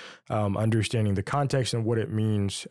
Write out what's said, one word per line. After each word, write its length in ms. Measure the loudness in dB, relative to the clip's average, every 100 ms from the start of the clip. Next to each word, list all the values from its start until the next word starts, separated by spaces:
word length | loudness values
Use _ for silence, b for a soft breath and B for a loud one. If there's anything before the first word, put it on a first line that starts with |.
| B B -4
um, 260 | -2 0 0
understanding 580 | 2 2 2 2 2
the 80 | 0
context 520 | 0 0 0 0 0
and 100 | -2
what 140 | 0 0
it 120 | 0
means, 560 | 0 2 2 0 -4 -8